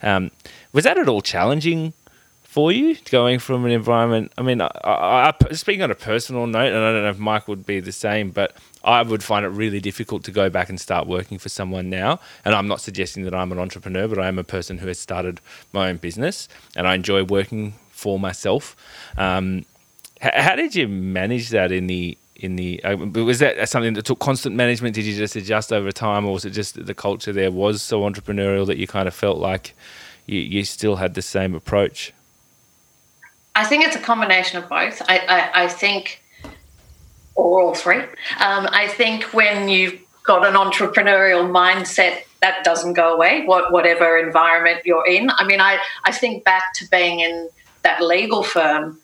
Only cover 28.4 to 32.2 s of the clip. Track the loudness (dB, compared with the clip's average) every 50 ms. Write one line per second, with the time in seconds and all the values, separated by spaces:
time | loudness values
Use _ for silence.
28.4 | 0 0 0 0 0 -2 -2 -4 -4 -6 -4 -4 -4 -4 -4 -2 -2 -2 0 0
29.4 | -2 -4 -4 -4 -8 -12 -20 _ -20 -20 -20 -20 -20 -20 -20 _ _ -6 -6 -6
30.4 | -6 -2 -4 -4 -4 -4 -8 -4 -2 -2 -2 0 -2 -4 -4 -6 -10 -4 -4 -2
31.4 | -2 -2 -4 -6 _ -2 0 2 2 0 -2 -8 -14 -14 _ _